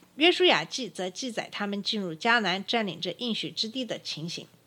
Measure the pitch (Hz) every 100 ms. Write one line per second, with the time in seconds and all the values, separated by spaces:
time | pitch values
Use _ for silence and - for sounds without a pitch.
0 | _ - 339 339 359 175 170 - 214 -
1 | 185 185 262 214 - - 202 202 196 220
2 | 185 160 233 240 196 185 196 233 208 160
3 | 185 - 240 214 156 156 220 262 226 -
4 | - 151 165 - - _